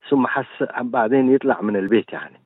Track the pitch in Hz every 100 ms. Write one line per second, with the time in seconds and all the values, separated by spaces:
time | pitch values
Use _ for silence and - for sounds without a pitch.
0 | - 139 123 139 135 - 139 - 120 127
1 | 110 135 131 135 131 123 107 101 98 113
2 | - 78 73 -